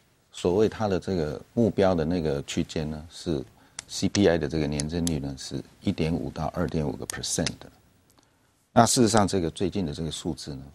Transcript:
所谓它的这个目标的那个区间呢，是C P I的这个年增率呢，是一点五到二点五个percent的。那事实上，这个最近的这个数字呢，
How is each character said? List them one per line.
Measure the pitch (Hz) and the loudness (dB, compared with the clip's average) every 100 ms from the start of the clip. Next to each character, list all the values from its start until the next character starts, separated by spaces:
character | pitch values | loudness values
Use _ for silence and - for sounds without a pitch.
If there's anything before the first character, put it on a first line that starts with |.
| _ _ _ | _ _ _
所 | - 92 | -2 0
谓 | 95 104 | 4 2
它 | - 107 | 2 -2
的 | 87 | -2
这 | - 92 | -2 -2
个 | 76 55 - | -2 -6 -6
目 | 120 107 | 2 2
标 | 101 95 85 | 4 4 4
的 | |
那 | 78 90 | 2 0
个 | 78 71 | 0 -2
区 | - - | -2 -4
间 | 80 82 76 | -2 -2 -4
呢， | 78 82 | -8 -12
是 | - 90 71 64 _ _ - - | -10 -4 -4 -4 _ _ -20 -12
C | - 95 | -4 0
P | 101 95 | 4 6
I | 82 | 4
的 | 71 | 2
这 | 78 | 0
个 | 73 | 0
年 | 73 76 | -2 -2
增 | 85 | -2
率 | 85 76 | -2 -2
呢， | 69 65 | -4 -8
是 | - 67 - - | -8 -8 -10 -6
一 | 104 | -4
点 | 87 80 | -2 0
五 | 82 64 | -2 -4
到 | - 80 | -6 -6
二 | - 85 | -2 -2
点 | 82 73 | -2 -2
五 | |
个 | - - | -4 -8
percent | - - - 80 - | -8 -6 -4 -4 -6
的。 | - _ _ _ _ _ _ _ _ _ _ | -20 _ _ _ _ _ _ _ _ _ _
那 | 123 113 | 6 6
事 | 135 | 6
实 | 110 | 6
上， | 110 92 | 6 4
这 | 98 | 2
个 | 80 | -2
最 | - 92 | -2 -2
近 | 101 | -2
的 | 80 | -4
这 | 71 | -4
个 | 82 | -6
数 | - 90 | -6 -6
字 | 76 - | -6 -8
呢， | 67 69 | -12 -12